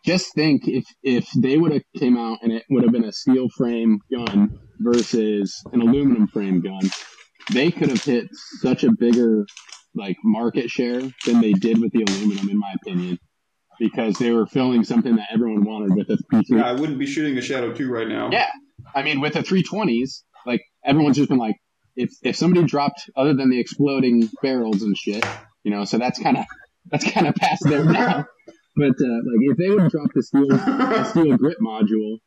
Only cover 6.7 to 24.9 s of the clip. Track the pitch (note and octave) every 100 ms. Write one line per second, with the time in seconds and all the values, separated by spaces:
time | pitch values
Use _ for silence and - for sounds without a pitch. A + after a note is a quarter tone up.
6.7 | F#2+ F#2+ - - - - _ - B2+ D#4+
7.7 | - E3 A2 C#3+ A#2+ - - - - B2+
8.7 | B2+ A#2+ A2 A#2+ A#2 A#2 G#2+ G2+ - -
9.7 | - _ A#2 G2 F2+ A2 G#2+ A#2 D3 A#2+
10.7 | - A#2+ B2 C3 - - A#2 A2 F#2+ A2+
11.7 | A2+ A2+ A#2 G#2 G2 G#2 G2 G2 G2+ G2
12.7 | F#2 - F2+ F2+ F2+ _ _ _ _ _
13.7 | _ A2 - A2+ G2 A#2+ A#2 G#2 C#3+ B2+
14.7 | A#2+ G#2 A#2+ G#2 A2+ G#2 A2+ A#2 G#2+ G#2
15.7 | G#2+ G2+ G2 F#2 G#2 - A2+ - A2+ -
16.7 | B2+ D#3 C3 C#3 D#3 D3+ B2+ B2 C3+ A#2
17.7 | G#2+ C3+ A#2 A2 A2+ A2+ G3+ - - _
18.7 | - - C#3 D3 - D3+ A#3+ A3+ F#3+ -
19.7 | F#3+ F3 A#2 C3+ - _ _ B2 A#2 _
20.7 | _ - D3 D3 C3+ C#3 B2+ A2+ G#2 _
21.7 | _ _ - A#2+ - - - E3+ F3+ D3+
22.7 | C#3+ C#3+ - - - C#3 C3+ C3+ B2 A2+
23.7 | - C#3+ C3+ B2 A#2+ A2+ - C3+ B2+ A2+
24.7 | G2+ G#2+